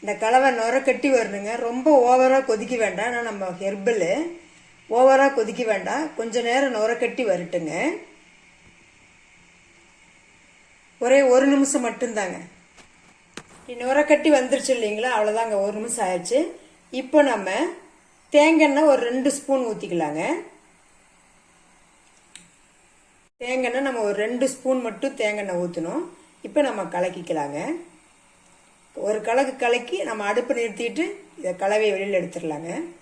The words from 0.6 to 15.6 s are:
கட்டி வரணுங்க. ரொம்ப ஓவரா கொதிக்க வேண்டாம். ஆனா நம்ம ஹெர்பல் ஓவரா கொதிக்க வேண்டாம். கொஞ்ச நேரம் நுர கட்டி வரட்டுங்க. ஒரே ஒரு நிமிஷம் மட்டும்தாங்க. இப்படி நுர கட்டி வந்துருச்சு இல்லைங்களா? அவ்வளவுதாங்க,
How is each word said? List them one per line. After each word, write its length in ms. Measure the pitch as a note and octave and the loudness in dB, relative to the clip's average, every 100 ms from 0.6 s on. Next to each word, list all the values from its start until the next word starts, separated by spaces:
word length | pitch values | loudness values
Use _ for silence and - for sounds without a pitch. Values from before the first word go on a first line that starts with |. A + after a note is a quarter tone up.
| A3+ B3+ | 0 0
கட்டி 320 | C4 B3+ D4 | 0 0 2
வரணுங்க. 440 | C4 G#3 G3 G3+ A#3 | 2 0 -4 -6 -6
ரொம்ப 600 | A#3 B3 C4 C#4+ A#3+ B3+ | -4 -2 4 6 8 6
ஓவரா 280 | C4 C4+ | 6 4
கொதிக்க 320 | C4 G#3+ A#3+ B3 | 2 -2 -2 -2
வேண்டாம். 300 | G#3+ F3+ A3+ | -2 0 -4
ஆனா 140 | A#3+ | -4
நம்ம 260 | A#3 G#3 F#3+ | -6 -6 -8
ஹெர்பல் 880 | F3 G3 G3+ G3 A3+ E3+ G#3 E4+ - - - - _ _ | -6 -6 -4 -2 0 0 0 -4 -8 -20 -20 -20 _ _
ஓவரா 440 | A3 C4 C4+ C#4 | 4 6 8 4
கொதிக்க 300 | C4+ G#3+ G#3 | 2 -4 -2
வேண்டாம். 500 | A#3 G3+ F3+ A#3+ D#4 | -2 -2 -2 -4 -4
கொஞ்ச 280 | - A3+ A3+ | -6 -6 -4
நேரம் 300 | A#3 B3+ C#4 | 0 0 0
நுர 240 | A3+ A3 A#3 | 0 -2 0
கட்டி 280 | A#3 - | -4 -2
வரட்டுங்க. 760 | A#3 F3+ F3 F3+ D#3+ D#3+ B3+ G#4 - - _ _ _ _ _ _ _ _ _ _ _ _ _ _ _ _ _ _ _ _ _ _ _ _ _ _ _ _ | -2 -2 -2 -6 -4 -4 -4 -4 -12 -20 _ _ _ _ _ _ _ _ _ _ _ _ _ _ _ _ _ _ _ _ _ _ _ _ _ _ _ _
ஒரே 240 | A#3 C4+ | 4 4
ஒரு 240 | C4+ B3 C#4 | 6 6 6
நிமிஷம் 380 | C#4 C#4 C4+ | 4 2 0
மட்டும்தாங்க. 520 | A#3+ G#3+ A#3+ G#3+ F#3+ F3+ F3 - _ _ - _ _ _ _ - - - - | -2 -4 -6 -4 -6 -8 -14 -20 _ _ -20 _ _ _ _ -20 -20 -20 -16
இப்படி 120 | A#3+ | -8
நுர 200 | B3 C#4 | 0 2
கட்டி 260 | D4 D4 D#4 | 4 4 6
வந்துருச்சு 420 | C#4+ B3+ B3+ - B3 | 4 4 -2 0 0
இல்லைங்களா? 340 | A3 G#3+ B3 A3+ | 0 -2 -2 0
அவ்வளவுதாங்க, 440 | G#3+ G#3+ A3+ G#3 | 0 0 -2 -2